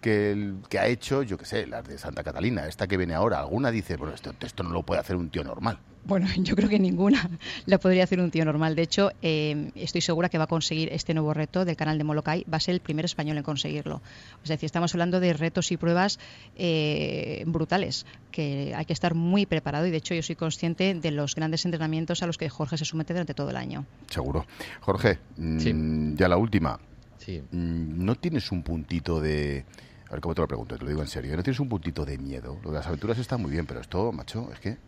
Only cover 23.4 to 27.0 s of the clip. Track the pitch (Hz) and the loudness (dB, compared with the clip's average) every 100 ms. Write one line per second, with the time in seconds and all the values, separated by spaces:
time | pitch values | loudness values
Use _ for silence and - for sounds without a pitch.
23.4 | 143 127 127 139 143 - - - 64 - | -4 -4 -6 -8 -10 -14 -8 -4 -2 -2
24.4 | - - - - - 98 110 92 - - | -4 -10 -14 -8 0 4 4 4 -2 -6
25.4 | 80 80 78 78 78 78 78 76 92 87 | 0 2 2 2 2 2 0 4 6 6
26.4 | 113 104 80 - - - | 6 4 2 -2 -10 -20